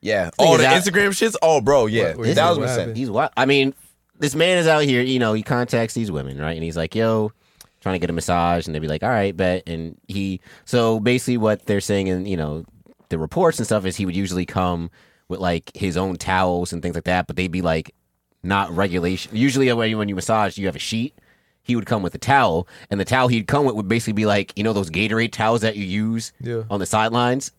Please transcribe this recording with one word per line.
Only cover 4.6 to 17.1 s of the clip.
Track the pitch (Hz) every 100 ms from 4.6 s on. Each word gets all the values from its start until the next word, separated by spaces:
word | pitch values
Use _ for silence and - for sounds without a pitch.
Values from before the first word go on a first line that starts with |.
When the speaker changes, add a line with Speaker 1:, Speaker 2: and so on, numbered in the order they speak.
| 160
Speaker 2:
out | 156
here, | 147 123
you | 127 131
know, | 117
he | 107
contacts | 104 123 123 120 113
these | - 113
women, | 78 67 67
right? | 76 82
And |
he's | 82 82
like, | 80 110
"Yo," | 113 110 107 - _ _ - _
trying | -
to | 92
get | 82
a |
massage, | 85 - 87 85 85 82
and |
they'd | 78
be | 78
like, | 76
"All | 104
right, | 120 98 85
bet." | 95 92 -
And | 82 82 - _
he, | 101 95 92 - -
so | - 123 117 113
basically | 107 123 - 123
what | 110 104 -
they're | 104
saying | - 101 95
in, | 92 98
you | 92
know, | 78 76 82 - _ _ _
the | 85
reports | 80 - 175 156
and | 117
stuff | 110 95
is | 90
he | 95
would | 90
usually | 98 92 87
come | - 90 87 85 _ _ _ _
with, | -
like, | 92 85 - -
his | 101 85
own | 95 87
towels | - 92 92 87 87
and | 87
things | 85 87
like |
that, | 82